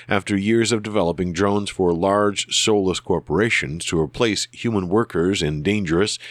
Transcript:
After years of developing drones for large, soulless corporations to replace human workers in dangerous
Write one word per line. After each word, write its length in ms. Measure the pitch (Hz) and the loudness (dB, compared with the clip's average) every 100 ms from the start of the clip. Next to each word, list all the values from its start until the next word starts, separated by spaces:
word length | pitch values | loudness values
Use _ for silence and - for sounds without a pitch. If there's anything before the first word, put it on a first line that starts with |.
| - | -2
After 260 | 104 95 101 | -2 0 0
years 360 | 101 117 110 | 2 2 2
of 100 | 113 | 0
developing 500 | 107 104 85 85 90 | -2 0 0 0 -2
drones 380 | 82 101 101 101 | 0 2 0 -2
for 240 | - 90 | 0 0
large, 600 | 85 95 101 104 95 - | 2 2 2 2 -2 -2
soulless 460 | - - 104 95 85 | 0 2 2 2 -2
corporations 880 | - 85 71 78 113 - 69 80 - | -2 -2 0 0 2 0 -2 -6 -2
to 120 | 85 | -2
replace 480 | 76 - 120 98 - | -2 0 0 0 -6
human 380 | - 120 107 90 | -6 -2 -2 0
workers 500 | 104 90 85 90 98 | 0 0 0 0 0
in 220 | 78 76 | -2 -2
dangerous 560 | 78 104 90 85 107 - - | -2 -2 0 0 0 -4 -10